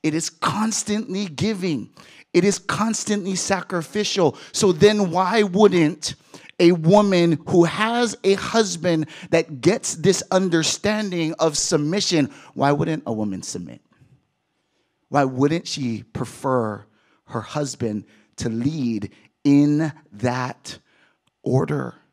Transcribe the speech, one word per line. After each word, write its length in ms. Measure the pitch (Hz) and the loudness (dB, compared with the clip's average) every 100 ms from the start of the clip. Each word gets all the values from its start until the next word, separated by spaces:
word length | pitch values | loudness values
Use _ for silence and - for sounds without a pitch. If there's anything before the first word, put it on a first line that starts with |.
it 100 | 160 | -2
is 160 | 156 165 | -4 -6
constantly 960 | _ - 202 220 208 - 208 - 185 202 | _ -4 -2 -2 -4 -4 -4 -4 -6 -6
giving. 640 | 143 202 208 180 139 101 _ - - _ | -4 -4 -2 -4 -4 -8 _ -20 -20 _
It 120 | 175 185 | 2 4
is 140 | 196 | 0
constantly 760 | - 156 220 220 - 208 185 185 | -4 -2 -2 -2 -2 -4 -2 -6
sacrificial. 1000 | - 190 - 180 156 208 208 - 160 - - | -2 -4 -2 -6 -4 -4 -2 2 2 0 -12
So 180 | - 208 | 0 2
then 400 | 165 208 208 190 | 6 4 4 0
why 320 | 170 185 226 | 0 0 2
wouldn't 720 | 208 180 208 180 151 - - - _ - - - | 0 6 6 6 2 0 -10 -12 _ -20 -20 4
a 100 | 175 | 4
woman 720 | 175 160 202 208 180 170 156 - | 6 6 6 6 4 2 0 2
who 160 | 180 170 | 4 4
has 500 | 147 220 240 247 - | 2 -2 0 -2 -2
a 120 | 196 196 | 0 0
husband 720 | - 233 208 175 175 165 151 - 165 | 0 0 0 -2 0 0 -2 -8 -2
that 280 | 165 160 143 | -2 -2 -2
gets 360 | 135 226 - 160 | 0 0 -4 -2
this 280 | 170 185 - | 0 0 0
understanding 1000 | 185 185 165 151 - 208 214 208 175 160 165 | 0 2 0 -2 -2 -4 -2 -4 -4 -4 0
of 180 | 160 147 | -2 -2
submission, 720 | - 165 147 196 - 170 135 - - | -2 -2 0 -2 0 0 0 -4 -16
why 180 | - 139 | -2 0
wouldn't 320 | 147 160 156 - | 0 -2 -4 -6
a 60 | |
woman 300 | 110 107 95 | -6 -6 -6
submit? 400 | - - 87 58 _ _ _ _ _ _ _ _ _ _ _ _ _ | -10 -12 -12 -16 _ _ _ _ _ _ _ _ _ _ _ _ _
Why 160 | 139 135 | 0 0
wouldn't 420 | 127 143 170 - | 2 0 0 -6
she 360 | - 127 110 | -8 -6 -6
prefer 840 | - - 127 - 139 127 110 101 - _ _ _ _ | -10 -12 -12 -6 -2 0 -2 -6 -14 _ _ _ _
her 160 | 120 | -10
husband 640 | 107 151 143 - 120 104 - _ _ - | -8 -6 -6 -4 -6 -6 -10 _ _ -10
to 120 | 120 | -6
lead 640 | 113 123 160 120 110 98 _ _ _ | -4 -4 -2 -4 -4 -8 _ _ _
in 480 | 143 143 147 147 156 - _ | 4 4 4 2 -2 -6 _
that 680 | 104 123 123 127 - - - _ _ _ _ _ _ | -6 -4 -4 -6 -10 -16 -20 _ _ _ _ _ _
order? 540 | 127 127 160 147 127 - _ | -2 0 0 -4 -8 -12 _